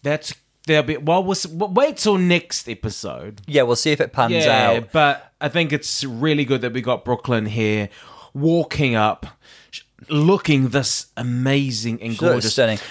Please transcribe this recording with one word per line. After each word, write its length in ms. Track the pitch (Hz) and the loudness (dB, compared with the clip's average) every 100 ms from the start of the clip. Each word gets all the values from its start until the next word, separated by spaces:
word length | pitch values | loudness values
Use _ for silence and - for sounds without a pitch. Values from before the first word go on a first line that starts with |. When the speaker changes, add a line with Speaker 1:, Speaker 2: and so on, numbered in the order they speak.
Speaker 1:
That's, 320 | 139 151 - - _ _ - | -4 -4 -6 -12 _ _ 0
there'll 160 | 151 | 2
be, 120 | 143 143 | 2 -2
well, 260 | 147 180 | 2 2
we'll 100 | 185 | 2
s-, 100 | 190 | -4
w-, 300 | 175 165 202 | -6 -6 0
wait 240 | 185 294 - | 4 2 2
till 200 | 214 190 | 2 2
next 520 | 180 175 - - - | 4 2 0 -8 -8
episode. 720 | 107 110 - 95 60 90 104 - | -8 -8 -8 -10 -10 -14 -16 -2
Speaker 2:
Yeah, 180 | 143 | 2
we'll 120 | 120 120 | 2 2
see 160 | 160 | 2
if 80 | 147 | 0
it 140 | - | 0
pans 180 | - 117 | 0 0
Speaker 1:
Yeah, 400 | 117 156 110 107 117 | 2 2 4 4 0
Speaker 2:
out. 160 | 110 | 0
Speaker 1:
but 400 | 160 143 139 - _ | 2 2 2 -8 _
I 80 | 147 | -4
think 240 | 170 160 | -2 -2
it's 320 | 147 - - 139 | -2 -4 -6 -6
really 400 | 117 156 147 131 | -2 0 0 0
good 160 | 131 | 0
that 100 | 120 | -2
we 80 | 120 | -4
got 220 | 120 113 | -2 -4
Brooklyn 440 | - 120 - 117 107 | -2 -4 -2 -2 -2
here 420 | 113 107 107 101 - - - - | -2 0 -2 -4 -10 -20 -20 -14
walking 640 | 135 156 170 156 - 139 113 | -2 2 2 0 -2 0 2
up, 300 | 107 - - - _ - _ | 0 -2 -10 -18 _ -20 _
sh-, 100 | - - _ - | -20 -20 _ -4
looking 600 | 147 160 196 - 143 131 | 2 4 2 2 2 2
this 380 | 135 127 - - - | 0 -2 -4 -6 -8
amazing 840 | 123 123 131 139 135 110 117 117 | -4 -2 0 0 0 -4 -6 -6
and 120 | 113 110 | -6 -2
Speaker 2:
She 60 | |
looks 100 | 170 | 0
Speaker 1:
gorgeous. 200 | 123 110 | 2 0
Speaker 2:
stunning. 260 | - 117 107 - | 2 2 0 -8